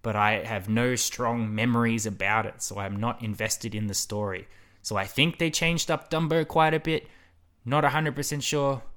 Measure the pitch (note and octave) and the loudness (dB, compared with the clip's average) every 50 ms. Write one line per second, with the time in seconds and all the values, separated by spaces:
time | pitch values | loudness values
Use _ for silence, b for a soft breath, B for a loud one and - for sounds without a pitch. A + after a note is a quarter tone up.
0 | _ A#2 G#2+ G#2 G#2 G#2 G#2+ G#2 - A2 A2+ G2+ F#2 G2+ G#2+ A2+ A#2+ B2 B2+ A#2 | _ -2 2 4 4 4 4 2 0 -4 -4 -6 -2 0 2 2 2 2 0 0
1 | - - - - B2 A#2+ A#2 A#2+ A2+ G#2+ G#2+ G#2+ A2+ B2 A#2+ A#2 A#2 A#2 A2+ A2+ | -2 -4 -2 -2 -2 0 0 0 -2 -2 0 0 2 2 4 4 4 2 2 0
2 | G2+ A2 G2 - F#2+ G2 G#2 A2+ A2 - - - - - - G2+ G2 G2 G2+ G2+ | -2 -4 -4 -2 0 2 2 2 0 -2 -6 -8 -8 -8 -6 -6 -6 -4 -4 -2
3 | G#2+ A#2+ - - A#2 A2 G#2+ - A2 G#2+ - - - A#2 G#2 G#2+ G#2+ G#2 G2 - | -2 -2 -2 -4 -6 -6 -4 -4 -2 -4 -4 -4 -6 -6 -6 -4 -4 -4 -2 -4
4 | - - A2 G#2 G#2 G2+ F#2+ F2+ - b b b b b b b b - G#2+ G2+ | -4 -4 -4 -4 -4 -4 -6 -8 -10 b b b b b b b b -4 -2 -2
5 | F#2+ F#2+ - - C#3 E3+ D#3+ - E3+ E3 D#3 - - E3 E3+ E3 - - E3 D#3 | -2 -2 2 2 2 2 4 0 -2 0 0 0 0 0 0 0 0 0 -2 -2
6 | - - - D#3+ E3 D#3 D#3+ E3 D#3 D#3 - E3+ D#3 D#3 D#3+ D#3+ D#3 E3+ D#3+ - | -2 -2 0 0 2 2 2 2 0 2 2 4 4 4 4 2 0 0 -2 -2
7 | - b b b b b b b _ _ _ _ _ A#2 C3 D3 D3+ C#3+ C3 D#3 | -2 b b b b b b b _ _ _ _ _ 0 2 4 4 4 4 4
8 | D#3 D3+ C#3 C#3 C#3+ - D3 C#3+ C3 - - D3 C#3+ C#3 C3+ C3 - - - | 0 0 -2 -2 -4 -4 -4 -4 -2 -2 0 2 2 2 0 -2 -4 -10 -12